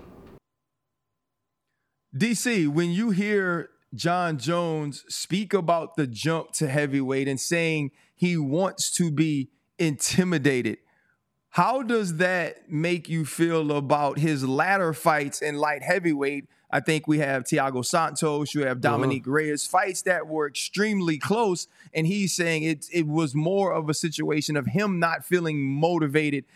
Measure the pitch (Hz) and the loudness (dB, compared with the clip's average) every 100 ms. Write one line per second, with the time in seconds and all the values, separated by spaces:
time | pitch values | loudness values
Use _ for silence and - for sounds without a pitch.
0 | - - - - _ _ _ _ _ _ | -18 -20 -20 -20 _ _ _ _ _ _
1 | _ _ _ _ _ _ _ _ _ _ | _ _ _ _ _ _ _ _ _ _
2 | _ 131 214 226 247 226 151 147 175 175 | _ -2 0 0 0 2 2 2 0 0
3 | 233 185 208 208 185 170 - _ _ 107 | 0 0 2 2 0 -2 -4 _ _ -4
4 | 165 175 175 156 120 170 170 156 147 139 | 0 0 0 -2 -2 0 0 -2 -4 -8
5 | - - - 180 208 202 170 170 156 - | -12 -10 -4 -4 0 0 2 0 -2 -4
6 | 139 110 127 165 - - 156 143 147 139 | -4 -2 -2 -2 -2 -4 0 0 0 0
7 | 131 135 135 131 - 170 165 156 139 - | 0 0 -2 -2 0 0 2 0 -4 -8
8 | _ _ 180 170 139 147 190 185 - - | _ _ 0 2 0 0 0 -2 -4 0
9 | 170 147 160 143 131 _ _ - 165 135 | 0 2 2 0 -4 _ _ -2 0 0
10 | - - 185 165 135 131 113 - _ _ | 0 2 2 2 2 2 0 -4 _ _
11 | _ _ _ _ _ - 185 262 233 233 | _ _ _ _ _ 2 2 2 0 0
12 | 196 160 180 185 160 - - 151 170 175 | 0 0 2 2 -2 -6 -6 -2 0 0
13 | 151 165 143 - 165 165 151 147 139 147 | -2 -4 -4 0 2 2 0 0 2 2
14 | 143 139 160 147 131 135 170 196 175 156 | 2 0 0 0 0 2 2 2 2 0
15 | 170 151 143 - 151 147 151 147 139 185 | 2 2 0 -4 -4 -2 -2 -2 0 0
16 | 170 147 139 143 - _ _ 139 131 156 | 2 0 0 -4 -8 _ _ -2 0 0
17 | - 151 143 135 123 151 135 131 120 175 | 2 2 2 -2 0 0 0 -2 0 0
18 | 160 143 160 147 147 151 135 127 143 143 | 0 0 -2 0 -2 -2 0 0 0 2
19 | 135 139 123 147 156 147 - 180 202 175 | 2 0 0 0 0 -2 0 0 0 -2
20 | - 180 156 156 147 135 - - 214 202 | -2 -2 -2 -4 -4 -4 -6 0 0 2
21 | 170 151 - 208 226 175 - _ - 160 | 0 0 0 0 2 0 -4 _ -8 -2
22 | 160 208 190 - 170 160 156 156 - 175 | 0 2 0 0 0 0 0 -2 -2 -2
23 | 151 151 156 135 156 196 196 165 156 151 | 0 0 0 0 0 2 0 0 -2 -2
24 | 170 147 156 156 143 151 123 139 208 180 | -4 -4 -2 -2 -2 -4 -2 0 0 0
25 | 165 160 - 180 165 151 135 139 165 175 | 0 0 0 0 0 -2 -2 0 2 2
26 | 151 147 151 139 - | 2 2 0 -2 -6